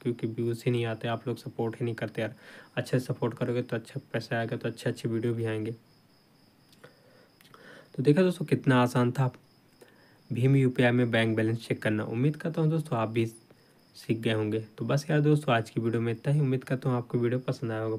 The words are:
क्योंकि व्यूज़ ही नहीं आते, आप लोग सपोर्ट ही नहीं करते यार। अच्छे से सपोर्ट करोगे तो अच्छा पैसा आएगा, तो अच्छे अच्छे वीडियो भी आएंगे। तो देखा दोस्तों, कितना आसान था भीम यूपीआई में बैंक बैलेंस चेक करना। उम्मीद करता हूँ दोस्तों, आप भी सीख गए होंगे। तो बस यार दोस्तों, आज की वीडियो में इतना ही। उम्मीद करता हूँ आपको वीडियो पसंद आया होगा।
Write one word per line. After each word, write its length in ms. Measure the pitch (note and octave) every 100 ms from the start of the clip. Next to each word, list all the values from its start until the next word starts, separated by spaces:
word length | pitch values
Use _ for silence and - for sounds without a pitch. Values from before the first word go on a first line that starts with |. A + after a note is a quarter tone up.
क्योंकि 240 | B2 A#2 A2+
व्यूज़ 360 | A2 A#2 A#2
ही 60 | B2+
नहीं 140 | A#2+ A#2
आते, 220 | A2+ A#2+
आप 180 | A2+ B2
लोग 80 | A#2
सपोर्ट 380 | A#2 - A2+ A2+
ही 80 |
नहीं 100 | A#2+
करते 280 | A2 A2 -
यार। 120 | A2 - - - - -
अच्छे 220 | - B2+
से 60 |
सपोर्ट 300 | - B2 A#2+
करोगे 280 | - A#2+ B2
तो 140 | B2 A2+
अच्छा 240 | - C3+ -
पैसा 260 | A2+ - A#2
आएगा, 180 | A#2 A#2+
तो 120 | A2+
अच्छे 220 | - B2+
अच्छे 180 | A2+ A#2+
वीडियो 260 | A2+ A#2+
भी 100 | A2+
आएंगे। 280 | A2+ A2 A2+ A#2 _ _ _ _ _ _ _ _ _ _ - _ _ _ _ _ - - - - -
तो 80 | -
देखा 200 | C3 D3
दोस्तों, 240 | F#3 F3 D#3
कितना 360 | C3+ C#3 B2+
आसान 300 | B2 B2+ A#2+
था 200 | C3 B2+ - _ _ _ _ - _ _ _ -
भीम 260 | A2+ C3 C#3
यूपीआई 340 | B2+ B2+ B2
में 180 | B2 A#2+
बैंक 260 | A2+ A2+ A2
बैलेंस 300 | A2 A#2 -
चेक 160 | -
करना। 220 | A2 G#2+ -
उम्मीद 300 | A#2 D3 D3+
करता 260 | E3+ E3
हूँ 80 | D#3
दोस्तों, 280 | D#3+ - A#2
आप 100 | A2
भी 180 | A#2 A2+
सीख 920 | - - _ _ _ _ - - A2+
गए 140 | A2+
होंगे। 280 | A2 G#2+ A2 A2
तो 140 | -
बस 260 | A#2 C#3 -
यार 100 | D3+
दोस्तों, 320 | D3 D3 C#3+
आज 160 | A#2 A2+
की 100 | A#2+
वीडियो 220 | A2+ A#2
में 100 | A#2
इतना 200 | A2+ C#3+
ही। 80 | D3+
उम्मीद 240 | C3+ C3
करता 240 | - B2+ C3+
हूँ 80 | B2
आपको 200 | A#2+ B2
वीडियो 220 | A#2+ B2
पसंद 320 | B2+ B2 A2+
आया 100 | A2
होगा। 140 | A2